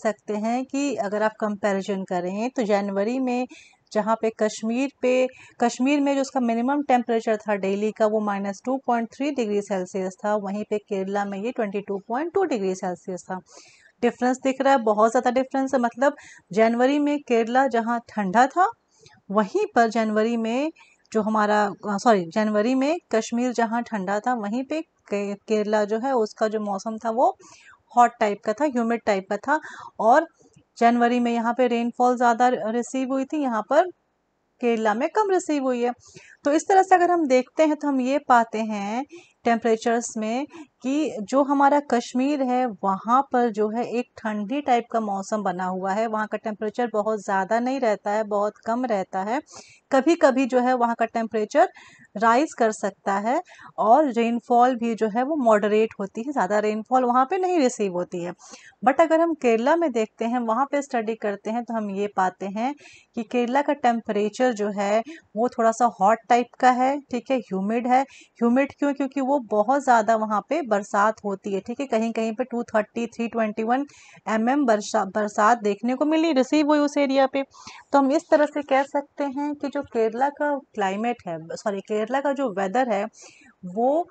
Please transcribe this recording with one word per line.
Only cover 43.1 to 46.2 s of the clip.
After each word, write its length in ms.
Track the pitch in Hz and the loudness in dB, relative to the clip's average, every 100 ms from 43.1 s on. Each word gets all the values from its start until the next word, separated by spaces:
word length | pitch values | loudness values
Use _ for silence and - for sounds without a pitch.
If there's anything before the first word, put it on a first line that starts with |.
| 254 277 | 2 2
पर 180 | 254 240 | 2 0
जो 180 | 214 214 | 0 -2
है 160 | 220 | -2
एक 200 | 240 220 254 - | -4 -6 -8 -8
ठंडी 420 | 220 214 202 285 | -8 -6 -4 -4
टाइप 240 | 285 240 233 | 0 0 0
का 80 | 233 | -4
मौसम 420 | 214 196 190 214 | -4 -6 -4 -4
बना 220 | 196 175 | -2 -2
हुआ 280 | 185 185 190 | -4 -4 -2
है, 140 | 196 226 | -2 -2
वहाँ 200 | 214 | -2